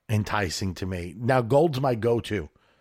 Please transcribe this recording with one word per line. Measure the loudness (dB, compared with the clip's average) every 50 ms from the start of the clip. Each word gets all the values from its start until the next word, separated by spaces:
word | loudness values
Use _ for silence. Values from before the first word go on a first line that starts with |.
| _ -2
enticing | 0 0 0 0 0 -2 -2 -2 -2 -4 -4 -4 -4
to | -4 -6
me. | -6 -6 -6 -6 -8 -10 -4
Now, | 0 2 2 2
gold's | 2 4 4 4 4 4 2 0
my | 0 0 0
go-to. | 2 2 2 2 2 0 -2 -4 -4 -6 -8 -12 _ _ _ _ _